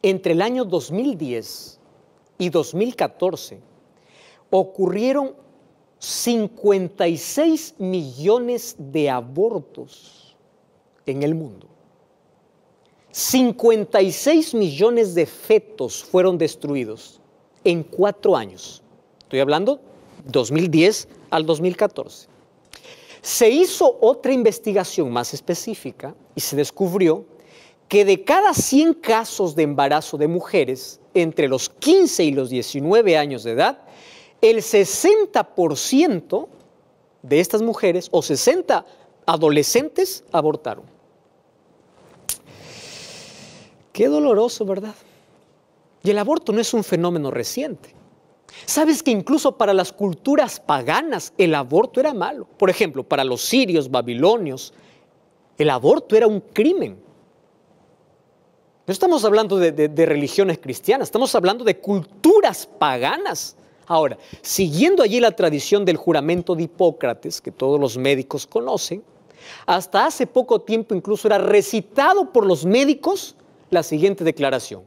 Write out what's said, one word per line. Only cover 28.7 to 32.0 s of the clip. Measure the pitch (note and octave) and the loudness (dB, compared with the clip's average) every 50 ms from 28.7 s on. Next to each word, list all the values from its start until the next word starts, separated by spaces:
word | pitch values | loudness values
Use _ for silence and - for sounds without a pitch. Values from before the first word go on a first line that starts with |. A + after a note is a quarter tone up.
| - C#4 D#4 E4 D#4+ | 4 4 4 4 2
casos | E4 - - A3+ A3 A3+ - - - G3+ F3 D3 | 0 0 0 0 0 0 -4 -4 -4 -4 -2 0
de | D#3+ D#3 | 0 0
embarazo | D3 C#3+ C#3 C#3 C#3 D3 D#3 D3+ - - | 0 0 0 0 2 0 0 -2 -4 -4
de | C#3+ D3+ | -2 -2
mujeres | D3+ E3+ F3+ E3+ - - F#3+ C#3+ - C3+ B2+ - - - _ _ _ _ | 0 -2 -2 -6 -2 0 0 0 0 -4 -8 -10 -18 -20 _ _ _ _
entre | F#3+ E3+ E3 D3+ - D#3 | 0 0 0 0 -2 0
los | C3+ C3+ B2+ - - | 0 0 -2 -4 -8
quince | _ _ - C#4+ F4 G4 | _ _ 2 4 6 6